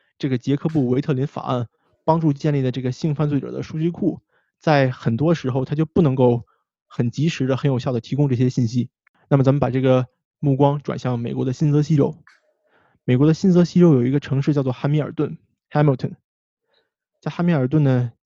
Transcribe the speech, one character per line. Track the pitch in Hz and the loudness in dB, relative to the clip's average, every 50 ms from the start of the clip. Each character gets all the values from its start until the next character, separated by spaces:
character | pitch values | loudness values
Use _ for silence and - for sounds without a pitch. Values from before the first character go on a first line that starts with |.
| _ _ _ _ | _ _ _ _
这 | - 139 | -4 -4
个 | 127 120 | -4 -2
捷 | - 135 139 | 0 -2 -2
克 | 147 - 165 | -2 -2 -2
布 | 160 156 127 123 | -2 0 0 0
维 | 127 156 | 0 -2
特 | 147 160 | -2 -2
林 | 139 127 139 | -2 -2 -4
法 | 147 - - | -6 -8 -10
案 | - - 131 123 123 - _ _ _ _ _ _ _ | -6 -4 -4 -4 -6 -8 _ _ _ _ _ _ _
帮 | - 160 165 | 0 0 2
助 | 160 156 | 2 0
建 | 139 139 - 156 | 0 0 -2 -2
立 | 147 139 | 0 0
的 | 131 127 | -2 -2
这 | 123 135 | -4 -4
个 | 123 127 | -6 -6
性 | 123 - - 160 147 | -6 -4 -4 -4 -2
犯 | - 156 147 | -2 -2 -2
罪 | 147 135 | -2 -4
者 | 123 120 | -4 -6
的 | 123 131 | -10 -10
数 | - - - 156 | -10 -8 -6 -4
据 | 160 175 | -4 -4
库， | 170 - 208 165 - - _ _ _ _ _ _ _ _ | -4 -2 -4 -4 -4 -4 _ _ _ _ _ _ _ _
在 | - 165 151 143 135 127 | 0 2 2 4 2 0
很 | 123 - - - 117 | -2 -4 -4 -4 -2
多 | 113 143 170 | 0 0 0
时 | 170 - - 127 | 0 0 -2 -4
候 | 120 135 139 | -4 -4 -4
它 | - 151 | -4 -4
就 | 147 160 | -4 -4
不 | 151 _ 180 | 0 _ 2
能 | 170 135 131 | 2 2 4
够 | 135 127 123 120 117 - _ _ _ _ _ _ _ _ _ | 4 4 2 2 0 -4 _ _ _ _ _ _ _ _ _
很 | - - 123 120 | -6 -4 -4 -2
及 | - - 143 170 | -2 -2 -2 -2
时 | - - 131 | -2 -2 -2
的、 | 127 131 | -2 -2
很 | 123 - 143 | 0 0 0
有 | 131 123 | -2 0
效 | - 143 | -2 -2
的 | 127 117 | -4 -4
提 | - - 135 | -6 -4 -2
供 | 135 147 135 | -2 0 0
这 | 127 | 2
些 | 113 127 127 | 0 0 0
信 | - - 123 | 0 0 -2
息。 | 107 120 123 117 - _ _ _ _ _ _ _ _ | 0 -2 -4 -4 -4 _ _ _ _ _ _ _ _
那 | 147 | 0
么 | 139 127 | 2 4
咱 | 135 | 2
们 | 139 143 | 2 2
把 | 131 127 | 0 -2
这 | 120 131 | -2 0
个 | 127 131 131 127 127 - _ _ _ _ _ _ | 2 2 2 2 0 -2 _ _ _ _ _ _
目 | - 143 135 | -2 -2 2
光 | 135 143 143 143 147 | 2 2 2 2 -2
转 | - - 127 113 | -6 -8 -10 -6
向 | - 127 123 117 | -6 -6 -4 -4
美 | 117 127 135 | -6 -6 -6
国 | 127 127 | -4 -4
的 | 131 | -6
新 | 127 - 160 147 | -4 -2 -2 0
泽 | 143 151 | 0 0
西 | 151 147 160 | 0 0 2
州。 | 143 135 139 156 - _ - _ _ _ _ _ _ _ _ _ _ _ _ _ _ _ | 2 0 0 -4 -10 _ -20 _ _ _ _ _ _ _ _ _ _ _ _ _ _ _
美 | - 123 | 0 2
国 | 127 143 156 | 4 4 2
的 | |
新 | 160 - - 190 | 2 2 2 4
泽 | 175 180 175 | 4 4 2
西 | - - 180 | 4 4 4
州 | 175 170 147 | 6 6 6
有 | 123 120 | 4 2
一 | 127 | 0
个 | 139 143 | -2 -2
城 | - - 139 135 | -2 -2 -2 -2
市 | 139 160 | 0 0
叫 | 143 147 135 | 0 0 -2
做 | 131 | -2
汉 | 120 - - 143 | -4 -4 -2 -2
密 | 147 151 | 0 0
尔 | 135 - | -2 -4
顿， | - - 147 - 160 - _ _ _ _ _ _ | -4 -6 -6 -6 -6 -14 _ _ _ _ _ _
Hamilton。 | - 147 151 147 131 127 - - - _ _ _ _ _ _ _ _ _ _ _ _ _ _ _ _ _ _ _ _ _ | 0 2 2 2 2 0 -6 -10 -10 _ _ _ _ _ _ _ _ _ _ _ _ _ _ _ _ _ _ _ _ _
在 | _ 156 | _ -8
汉 | - - 170 | -4 -2 0
密 | 180 | 0
尔 | 170 143 127 127 | 2 2 0 2
顿 | 147 156 147 | 2 2 4
呢， | 135 127 123 123 117 - _ _ | 4 2 2 0 -4 -8 _ _